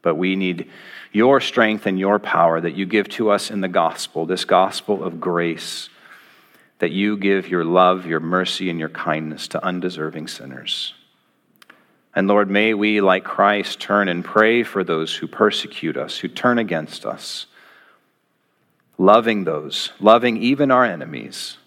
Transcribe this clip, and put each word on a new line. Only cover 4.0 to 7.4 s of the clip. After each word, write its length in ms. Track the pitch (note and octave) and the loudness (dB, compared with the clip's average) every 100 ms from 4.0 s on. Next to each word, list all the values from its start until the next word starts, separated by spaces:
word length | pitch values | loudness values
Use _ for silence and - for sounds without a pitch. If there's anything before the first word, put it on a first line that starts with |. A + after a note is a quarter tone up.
| - - E2 | -10 -8 -4
this 200 | F#2 - | -4 2
gospel 580 | F#2 F#2+ - - G2+ | 2 2 -2 -4 -4
of 160 | F#2 E2 | -4 -6
grace, 680 | F2+ F2 E2+ E2 - - - _ - - _ _ _ _ _ _ | -4 -2 -2 -4 -10 -12 -14 _ -20 -20 _ _ _ _ _ _
that 120 | F2 | -4
you 240 | F2+ G#2 G#2 | 0 0 0
give 320 | G2 G2 | 0 0